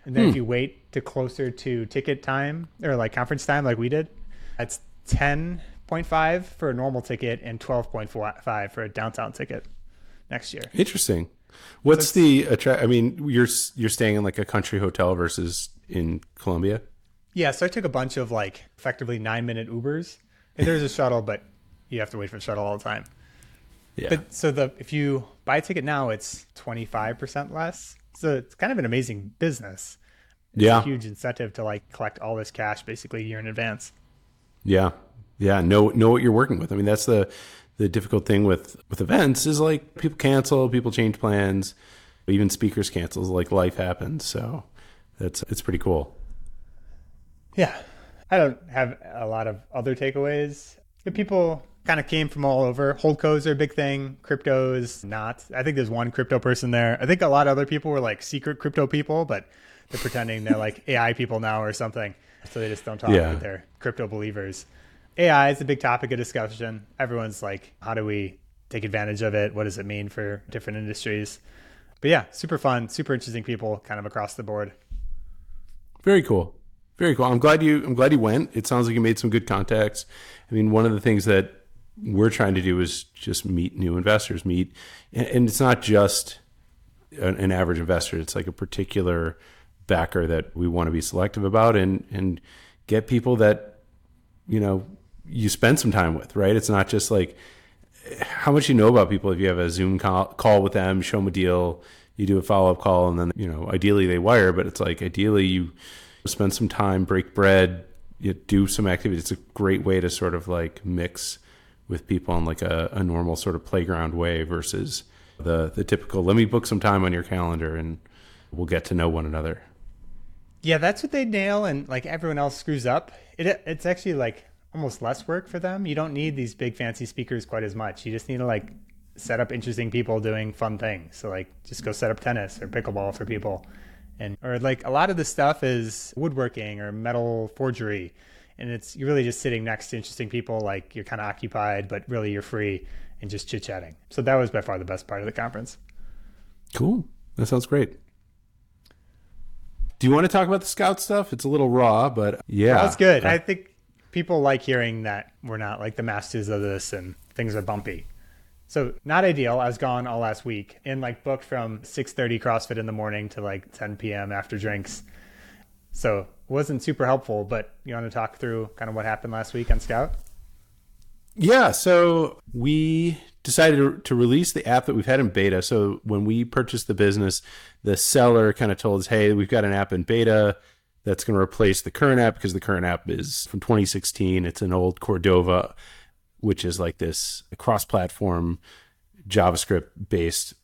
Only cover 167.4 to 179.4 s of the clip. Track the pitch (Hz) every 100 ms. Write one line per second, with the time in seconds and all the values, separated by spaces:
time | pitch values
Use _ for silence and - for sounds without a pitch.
167.4 | 104 113 - - 135 117 117 120 110 -
168.4 | 123 113 107 - 113 110 110 107 113 110
169.4 | 110 120 117 - - 117 151 - - -
170.4 | - - _ _ _ - - - _ -
171.4 | 175 254 220 - 185 175 175 165 156 -
172.4 | - 120 135 156 156 160 170 160 - _
173.4 | - 143 160 143 139 - - 120 120 143
174.4 | 175 - 113 127 - 113 113 131 113 98
175.4 | 98 92 - 113 101 95 110 101 104 113
176.4 | 120 - 120 117 - 98 101 104 98 -
177.4 | - - - _ 104 95 - 139 120 117
178.4 | 107 - 113 95 110 98 - 110 104 104